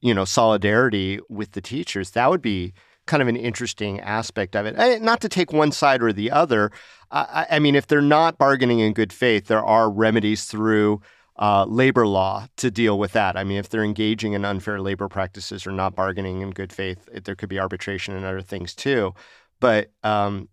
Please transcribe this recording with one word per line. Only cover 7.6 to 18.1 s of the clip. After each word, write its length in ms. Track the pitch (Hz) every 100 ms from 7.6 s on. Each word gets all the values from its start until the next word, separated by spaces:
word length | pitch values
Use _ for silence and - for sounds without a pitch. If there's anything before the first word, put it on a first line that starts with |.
| 151
if 140 | 143 -
they're 120 | 147
not 380 | 143 151 165 -
bargaining 400 | 139 135 123 117
in 140 | 110
good 200 | 107 104
faith, 360 | - 123 107 -
there 160 | 110
are 260 | 104 110 110
remedies 540 | 101 110 110 104 107
through, 560 | - 107 110 107 104 104 - _ _ -
uh, 280 | 104 101
labor 420 | 98 113 131 127 110
law 400 | 95 95 101 113 -
to 120 | 131
deal 280 | 107 113 101
with 140 | 101
that. 240 | 113 98 92
I 60 |
mean, 160 | 98 98
if 100 | 101
they're 140 | 110
engaging 520 | 104 104 107 110 110
in 100 | 101
unfair 360 | 101 98 107 104
labor 280 | 95 98 101
practices 580 | 98 92 - - 101 98
or 60 |
not 240 | 95 95 92
bargaining 460 | 95 95 95 92
in 80 | 98
good 220 | 92 95
faith, 360 | - 95 92 _
it, 120 | 110
there 100 | 95
could 140 | 98 98
be 100 | 95
arbitration 560 | 95 92 - 98 -